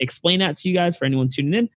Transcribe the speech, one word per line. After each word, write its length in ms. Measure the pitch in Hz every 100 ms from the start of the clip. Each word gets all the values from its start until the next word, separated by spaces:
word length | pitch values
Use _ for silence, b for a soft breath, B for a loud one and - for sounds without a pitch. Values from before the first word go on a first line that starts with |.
explain 380 | 127 - 170 185
that 180 | 185 151
to 100 | 185
you 80 | 180
guys, 220 | 175 170
for 80 | 135
anyone 240 | 131 127
tuning 240 | 131 143
in, 160 | 208 240